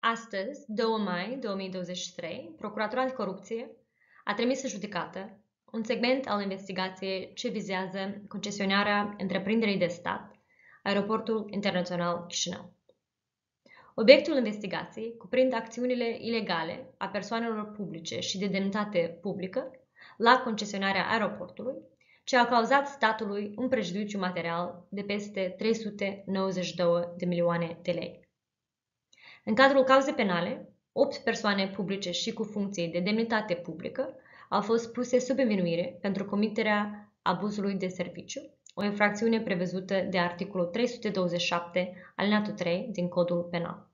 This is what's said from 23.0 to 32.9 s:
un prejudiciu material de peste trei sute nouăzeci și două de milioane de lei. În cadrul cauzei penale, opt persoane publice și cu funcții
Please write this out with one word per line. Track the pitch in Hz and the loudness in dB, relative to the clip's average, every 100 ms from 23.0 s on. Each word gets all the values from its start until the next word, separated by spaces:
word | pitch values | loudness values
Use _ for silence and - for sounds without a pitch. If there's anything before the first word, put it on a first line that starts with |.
| 220 220 214 202 208 - | 2 2 -2 -4 -6 -4
un | 254 | 0
prejudiciu | 247 180 180 208 202 | 0 0 -4 -4 -2
material | 180 175 165 170 175 - - | -2 -2 -2 -2 -4 -6 -10
de | 196 | -8
peste | 202 202 202 - 185 185 | -4 -4 -4 -2 -4 0
trei | 220 220 | 0 0
sute | 214 202 196 196 - | -2 -4 -4 -4 -4
nouăzeci | 190 190 180 175 | 0 0 0 -4
și | - | 0
două | 175 170 175 - | 4 4 2 -4
de | 180 | -2
milioane | 175 170 170 165 170 | 2 2 2 -2 -6
de | - | -4
lei. | 165 - - _ _ _ _ _ _ _ _ _ _ - - - | -4 -4 -12 _ _ _ _ _ _ _ _ _ _ -20 -14 -2
În | 220 | 6
cadrul | 269 277 | 8 8
cauzei | 262 262 269 | 8 6 6
penale, | - 208 175 175 127 - _ _ | 2 2 2 0 -4 -10 _ _
opt | - 180 - | 2 2 2
persoane | - 208 214 196 190 | -2 0 0 2 0
publice | 190 185 196 185 | -2 -4 -4 -4
și | 175 - | -4 -4
cu | 214 | -4
funcții | - 208 196 196 170 | -6 -4 -4 -2 -2